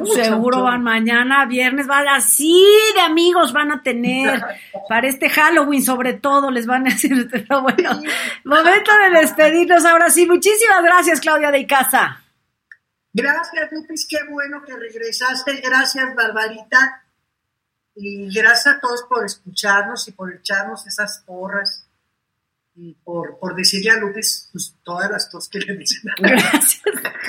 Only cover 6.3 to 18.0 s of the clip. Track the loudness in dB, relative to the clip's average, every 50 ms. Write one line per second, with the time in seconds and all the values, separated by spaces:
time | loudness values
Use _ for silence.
6.3 | 2 2 2 0 -2 -4 -2 -2 -2 0 0 0 -2 0 0 0 0 0 -2 -2
7.3 | -6 -8 -4 -2 -2 0 0 0 0 0 0 -2 -4 -4 -6 -8 -8 -6 -8 -10
8.3 | -10 -12 _ 0 2 4 6 6 4 4 4 4 6 6 6 6 6 6 4 4
9.3 | 2 2 2 4 4 4 4 4 4 4 4 4 4 4 4 4 4 2 4 4
10.3 | 4 2 4 2 2 2 4 4 4 4 4 4 4 4 4 2 0 0 0 0
11.3 | 0 0 0 0 0 0 0 2 0 0 2 2 0 0 0 0 -4 -10 _ _
12.3 | _ _ _ _ _ _ _ _ -20 _ _ _ _ _ _ _ _ -4 -2 -2
13.3 | -2 -2 -4 -6 -6 -8 -8 -8 -8 -12 -12 -12 -10 -10 -10 -6 -6 -8 -8 -8
14.3 | -10 -10 -10 -10 -10 -14 -16 -18 -18 -16 -16 -14 -12 -10 -10 -8 -6 -4 -4 -4
15.3 | -4 -4 -6 -6 -6 -6 -4 0 0 0 0 0 -2 -4 -6 -4 -2 -2 -4 -2
16.3 | -2 -4 -6 -6 -8 -12 -14 _ 2 2 2 2 -2 -10 _ _ _ _ _ _
17.3 | _ _ _ _ _ _ _ _ _ _ _ _ _ -16